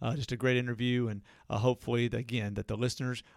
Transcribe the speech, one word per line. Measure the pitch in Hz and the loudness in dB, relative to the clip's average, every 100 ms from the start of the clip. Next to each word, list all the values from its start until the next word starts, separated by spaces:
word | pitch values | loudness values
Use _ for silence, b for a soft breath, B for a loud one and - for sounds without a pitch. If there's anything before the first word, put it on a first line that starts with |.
Uh, | 117 147 | -2 -2
just | 117 | -2
a | 123 | 0
great | 127 123 | 2 4
interview, | 123 117 123 123 117 | 2 0 2 2 2
and, | 104 b b - | -2 b b -4
uh, | 110 | 2
hopefully, | 123 123 - 120 120 | 2 2 0 0 2
that, | 117 | -2
again, | 120 117 104 104 | -2 -4 -2 -4
that | 110 | -4
the | 107 | -2
listeners | 120 - 127 120 b | -2 -2 -4 -6 b